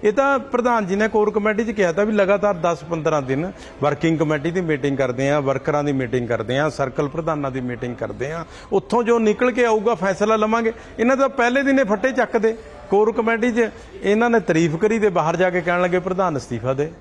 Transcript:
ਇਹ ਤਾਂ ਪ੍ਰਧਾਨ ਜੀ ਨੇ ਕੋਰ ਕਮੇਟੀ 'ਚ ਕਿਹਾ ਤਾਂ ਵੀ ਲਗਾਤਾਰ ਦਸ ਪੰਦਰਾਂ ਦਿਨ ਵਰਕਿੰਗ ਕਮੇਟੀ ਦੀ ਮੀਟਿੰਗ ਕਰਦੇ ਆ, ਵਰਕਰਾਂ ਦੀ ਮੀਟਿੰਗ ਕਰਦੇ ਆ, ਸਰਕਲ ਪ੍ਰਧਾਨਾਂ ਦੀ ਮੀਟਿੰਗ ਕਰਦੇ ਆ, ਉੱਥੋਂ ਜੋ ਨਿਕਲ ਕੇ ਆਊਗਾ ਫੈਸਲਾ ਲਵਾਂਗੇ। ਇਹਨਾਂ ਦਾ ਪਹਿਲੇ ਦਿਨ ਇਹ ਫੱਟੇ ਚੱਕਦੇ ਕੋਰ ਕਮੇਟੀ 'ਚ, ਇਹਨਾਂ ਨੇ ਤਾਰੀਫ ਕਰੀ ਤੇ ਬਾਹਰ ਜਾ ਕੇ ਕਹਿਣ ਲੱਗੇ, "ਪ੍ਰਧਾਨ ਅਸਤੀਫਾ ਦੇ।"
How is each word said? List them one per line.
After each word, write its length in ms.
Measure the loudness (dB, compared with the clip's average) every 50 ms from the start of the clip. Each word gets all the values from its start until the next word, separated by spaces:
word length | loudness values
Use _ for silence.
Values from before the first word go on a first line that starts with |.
| 2
ਇਹ 100 | 2 2
ਤਾਂ 260 | 2 2 2 2 0
ਪ੍ਰਧਾਨ 460 | -2 -2 -2 0 2 2 2 2 0
ਜੀ 100 | 0 0
ਨੇ 120 | 0 0
ਕੋਰ 240 | 2 2 2 2 2
ਕਮੇਟੀ 320 | 0 0 0 0 0 0 -2
'ਚ 80 | -4
ਕਿਹਾ 200 | 0 0 0 2
ਤਾਂ 140 | 2 0 0
ਵੀ 60 | 0
ਲਗਾਤਾਰ 420 | 2 2 2 2 2 2 2 0 0
ਦਸ 300 | 0 0 -2 -2 -2 -4
ਪੰਦਰਾਂ 380 | -6 -6 -2 0 0 0 0
ਦਿਨ 300 | 0 -2 -2 -2 -4 -6 -8 -14 -18 -20 -8 -2
ਵਰਕਿੰਗ 360 | -2 -2 0 2 0 0 2
ਕਮੇਟੀ 340 | 2 2 0 0 -2 -2 -2
ਦੀ 100 | -4 -2
ਮੀਟਿੰਗ 360 | -2 -2 -2 0 0 -2 0
ਕਰਦੇ 320 | 0 -2 -2 0 -2 0 0
ਆ, 100 | 0 0
ਵਰਕਰਾਂ 440 | 0 0 -2 -2 -2 -2 -2 0 0
ਦੀ 80 | 0
ਮੀਟਿੰਗ 360 | -2 -2 -2 -2 -2 -2 -2
ਕਰਦੇ 320 | -2 -2 -4 -2 -2 -2 0
ਆ, 100 | 0 -2
ਸਰਕਲ 380 | -2 -2 -4 -4 -2 -4 -4
ਪ੍ਰਧਾਨਾਂ 440 | -2 -4 -6 -4 -4 -4 -2 -4 -4
ਦੀ 100 | -6 -6
ਮੀਟਿੰਗ 340 | -6 -6 -8 -6 -8 -8 -6
ਕਰਦੇ 360 | -6 -8 -8 -6 -8 -8 -8
ਆ, 140 | -8 -10 -12 -14 -16 -20 -10 -2
ਉੱਥੋਂ 320 | -2 -2 -2 0 -2 0 2
ਜੋ 160 | 2 2 2
ਨਿਕਲ 320 | 4 2 2 2 0 0
ਕੇ 140 | 2 2 2
ਆਊਗਾ 300 | 2 2 2 2 0 0
ਫੈਸਲਾ 400 | 0 0 -2 0 0 2 2 2
ਲਵਾਂਗੇ। 380 | 2 2 0 0 0 0 -2 -4 -6 -16 -18 -6 -2
ਇਹਨਾਂ 180 | 2 2 2
ਦਾ 100 | 2 2
ਪਹਿਲੇ 360 | 0 2 0 0 2 2 2 2
ਦਿਨ 160 | 2 2 2
ਇਹ 60 | 4
ਫੱਟੇ 260 | 2 0 0 0 -2
ਚੱਕਦੇ 460 | 0 0 -2 0 0 0 0 0 -2 -2 -10 -18 -20 -18 -6 0
ਕੋਰ 220 | 2 4 4 4
ਕਮੇਟੀ 400 | 2 0 0 0 0 0 0 0
'ਚ, 180 | 2 2 0 0 -2 -12 -20 -18 -16 -4 0
ਇਹਨਾਂ 260 | 2 2 4 4 4
ਨੇ 100 | 2 2
ਤਾਰੀਫ 360 | 2 2 2 2 4 2 2
ਕਰੀ 240 | 0 0 2 2 2
ਤੇ 100 | 2 2
ਬਾਹਰ 260 | 2 2 0 2 2
ਜਾ 140 | 2 2 2
ਕੇ 120 | 2 0
ਕਹਿਣ 200 | 0 0 0 2
ਲੱਗੇ, 180 | 2 2 2 0
"ਪ੍ਰਧਾਨ 380 | 0 -2 -2 0 0 0 0
ਅਸਤੀਫਾ 360 | -4 -4 -6 -8 -4 -2 -2 -2
ਦੇ।" 180 | -2 -2 -4 -6 -14